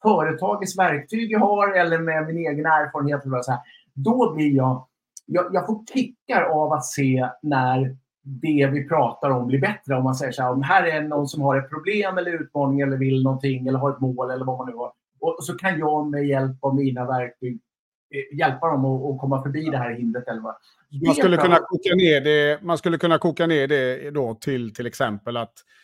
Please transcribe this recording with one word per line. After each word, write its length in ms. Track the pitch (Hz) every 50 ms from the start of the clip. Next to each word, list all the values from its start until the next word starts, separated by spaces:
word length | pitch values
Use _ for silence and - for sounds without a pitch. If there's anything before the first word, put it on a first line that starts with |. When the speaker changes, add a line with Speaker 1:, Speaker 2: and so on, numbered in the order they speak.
| -
Speaker 1:
företagets 760 | 214 208 170 156 160 160 160 180 202 208 202 196 185 - -
verktyg 520 | 185 175 151 143 143 - - 226 233 214
jag 80 | 220 214
har 320 | 208 202 208 202 202 196 190
eller 260 | 180 175 165 165 160
med 280 | 165 160 156 156 156
min 100 | 160 160 165
egen 280 | 165 156 143 147 156
erfarenhet, 580 | 160 156 151 147 143 - 151 143 143 143 139 139
eller 160 | 135 131 127 123
så 80 | - 127
här, 80 | 120 - - - - _ _ _
då 400 | 139 135 220 233 254 240 165 156
blir 160 | 156 151 147 139
jag, 300 | 135 127 127 131 131 - _ _ _ _ _ _ - _
jag... 200 | - 147 175 180 175 190
jag 140 | 185 180
får 180 | - 226 214 - - -
kickar 480 | 262 247 - - _ _ - 247 196 170
av 300 | 175 160 151 156 151 156
att 120 | 143 135
se 440 | - - - 139 135 131 131 123 120 - - -
när 540 | 151 147 131 127 127 127 131 135 131 - - _ _ _ _ _
det 440 | 139 135 127 - 160 151 143 139 135 139
vi 160 | 147 131 -
pratar 420 | 165 156 131 117 110 - - 139
om 160 | 131 123 123
blir 140 | 123 135 135
bättre. 340 | 156 208 208 - - - 135
Om 80 | 127 131
man 100 | 131 127
säger 180 | 127 143 131 123
så 100 | - 127
här, 100 | 123 127
om 100 | 135 139
här 200 | 143 185 196 180
är 180 | 165 156 151 151
någon 260 | 151 151 143 147 135
som 140 | - 156 139
har 160 | 139 135 135
ett 100 | 135 -
problem 480 | 147 151 147 190 208 208 202 190 185 180
eller 140 | 175 175 170
utmaning 480 | 165 151 - _ 147 143 135 135 139
eller 160 | 139 139 135
vill 260 | 131 135 135 135 131 131
någonting 440 | 135 135 131 135 139 131 127 127
eller 120 | 127 135 131
har 120 | 139 143
ett 100 | 135 -
mål 300 | 135 131 123 123 123 123
eller 140 | 127 131 131
vad 140 | 127 127 127
man 80 | 127
nu 80 | 127 120
har. 160 | 113 120 - - _ _ _ _ _
Och 160 | - 165 165 -
så 140 | 135 170 170
kan 220 | - 180 190 175 156
jag 320 | 156 151 151 151 147 151
med 160 | 143 143 143
hjälp 300 | 143 139 135 135 131 131 - -
av 100 | 139 131
mina 320 | 143 139 135 127 123 127
verktyg, 540 | 123 131 127 123 120 - _ 131 123 120 113 - _ _ _ _ _ _ _ _ _ -
eh, 240 | 139 135 - 147 143
hjälpa 280 | 165 147 135 131 - 165
dem 160 | 151 135 135
att, 260 | 135 131 127 131 147 139
att 60 | 131
komma 220 | - 135 139 135 135
förbi 220 | 139 135 151 160 156
det 60 | 139 127
här 120 | 120 120
hindret 380 | 117 120 120 117 113 123 123 -
eller 120 | 113 113
vad. 140 | 110 113 104 - _ _ _ _ _ _ 143 139 151
Speaker 2:
Man 80 | 262 285
skulle 220 | 294 269 185 175
Speaker 1:
Det 60 | 156 147
Speaker 2:
kunna 140 | 180 170
Speaker 1:
kan 80 | 160 -
Speaker 2:
koka 300 | - 185 170 - 185 175
ner 260 | 185 185 165 151 143
det, 420 | 131 147 151 147 147 147 151 147 -
man 160 | 170 170 151
skulle 200 | - 180 170 147
kunna 200 | - 170 165 151
koka 280 | - 175 147 - 170
ner 200 | 170 165 147 135 139
det 420 | 151 139 127 127 127 - 135 143
då 240 | 147 147 131 117 113
till, 400 | 113 - 143 139 127 120 113 104
till 120 | - 123
exempel 500 | 120 - - 139 117 104 101 - 120 120
att 160 | 117 117 - _ - _ _ _ _